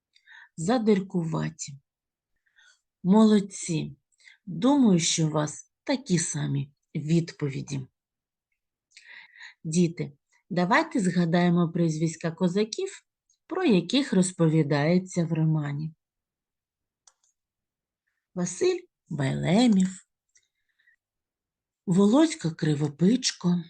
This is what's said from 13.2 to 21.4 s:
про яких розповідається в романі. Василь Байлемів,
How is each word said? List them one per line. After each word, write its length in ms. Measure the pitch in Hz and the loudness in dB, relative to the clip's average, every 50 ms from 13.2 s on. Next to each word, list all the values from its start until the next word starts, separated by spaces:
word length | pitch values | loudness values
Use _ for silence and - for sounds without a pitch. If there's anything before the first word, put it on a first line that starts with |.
| _ _ _ _ _ | _ _ _ _ _
про 160 | - 320 381 370 | -8 -6 -2 2
яких 500 | 311 208 180 165 175 233 277 277 - - | 2 2 2 2 0 -2 -2 -2 0 0
розповідається 1120 | 185 180 - - - 165 160 156 160 151 139 151 143 143 160 180 185 185 185 - 180 165 | 0 0 0 0 0 0 2 2 2 2 2 0 0 2 2 2 0 0 -2 -4 -4 -2
в 80 | 160 170 | -2 -2
романі. 600 | 156 160 160 156 156 147 147 143 143 160 160 160 _ _ _ _ _ _ _ _ _ _ _ _ _ _ _ _ _ _ _ _ _ _ _ _ _ _ _ _ _ _ _ _ _ _ _ _ _ _ _ _ _ _ _ _ _ _ _ _ | 0 0 0 0 -2 -2 -6 -6 -8 -8 -10 -12 _ _ _ _ _ _ _ _ _ _ _ _ _ _ _ _ _ _ _ _ _ _ _ _ _ _ _ _ _ _ _ _ _ _ _ _ _ _ _ _ _ _ _ _ _ _ _ _
Василь 440 | 180 175 180 - - 359 359 359 359 - _ _ _ _ _ | -6 -6 -6 -4 -2 -2 -2 -2 -2 -8 _ _ _ _ _
Байлемів, 960 | 160 143 139 135 139 143 143 147 175 220 254 240 208 190 185 190 185 - _ _ _ _ _ _ _ _ _ _ _ _ _ _ _ _ _ _ _ _ _ _ _ _ _ _ _ _ | -6 -4 -2 -2 -2 -2 0 2 2 4 4 6 4 4 2 0 -2 -12 _ _ _ _ _ _ _ _ _ _ _ _ _ _ _ _ _ _ _ _ _ _ _ _ _ _ _ _